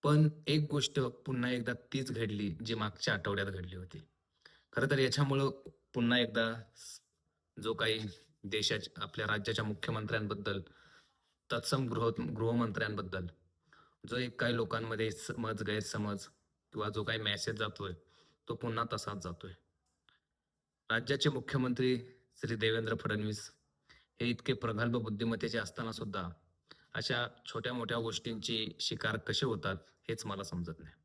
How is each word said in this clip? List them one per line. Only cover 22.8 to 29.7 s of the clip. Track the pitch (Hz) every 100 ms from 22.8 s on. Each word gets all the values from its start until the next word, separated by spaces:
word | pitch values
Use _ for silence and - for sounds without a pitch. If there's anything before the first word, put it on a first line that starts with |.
| 110 110
फडणवीस | - 107 107 107 - _ _ _ _ - _ _
हे | 120
इतके | 117 -
प्रगल्भ | 123 113 107 120 120
बुद्धिमत्तेचे | 110 104 117 113 117 113
असताना | 104 - 113
सुद्धा | 110 107 98 87 85 _ _ _ - _
अशा | - 113 120 117 - -
छोट्या | 113 123
मोठ्या | 123 110 117
गोष्टींची | 113 104 - 113 104 113 110 -
शिकार | - 110 107 110
कसे | - 107 131
होतात, | 107 98